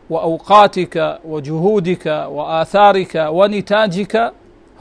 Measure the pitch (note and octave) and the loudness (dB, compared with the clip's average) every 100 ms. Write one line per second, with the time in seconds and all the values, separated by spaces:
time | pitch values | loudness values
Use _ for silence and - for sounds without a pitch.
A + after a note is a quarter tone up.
0 | - D#3+ E3+ D#3+ - G#3 G3+ F#3+ E3+ E3 | -8 -4 -4 -6 4 6 6 0 -6 -4
1 | D#3 D3+ D#3+ D#3 C#3 D#3+ F#3+ G#3+ F3 F3 | -4 -6 -10 -10 -8 -2 0 0 -2 -4
2 | D#3+ D3+ D3 D3 D#3 D#3+ D#3+ G3 G3+ F#3+ | -4 -6 -6 -8 -6 -4 0 4 4 4
3 | F3+ E3 D#3 E3+ G#3 G#3 F#3 G#3 G#3+ F3 | -2 -4 -2 0 0 0 -2 0 0 -2
4 | G3+ A3 A#3 - _ _ _ - | -2 -2 -2 -8 _ _ _ -8